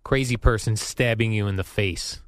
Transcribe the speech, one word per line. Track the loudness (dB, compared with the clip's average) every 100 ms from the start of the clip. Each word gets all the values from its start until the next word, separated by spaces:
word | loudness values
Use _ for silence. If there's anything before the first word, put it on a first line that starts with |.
crazy | -2 0 0 2
person | 2 2 0 -2
stabbing | -2 0 2 2 2
you | 2 0
in | -2
the |
face. | -4 -2 -2 -2 -8 -12